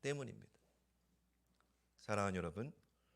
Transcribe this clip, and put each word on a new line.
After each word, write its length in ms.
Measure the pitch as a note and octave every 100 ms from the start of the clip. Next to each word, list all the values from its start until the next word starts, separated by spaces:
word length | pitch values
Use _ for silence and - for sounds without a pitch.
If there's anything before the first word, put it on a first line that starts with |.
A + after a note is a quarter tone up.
때문입니다. 500 | C3+ C#3+ B2 G#2 - - _ _ _ _ _ _ _ _ _ _ _ _ _ -
사랑하는 360 | - G#2 G2 F#2
여러분, 360 | E2+ F2 C3+ - _ _ _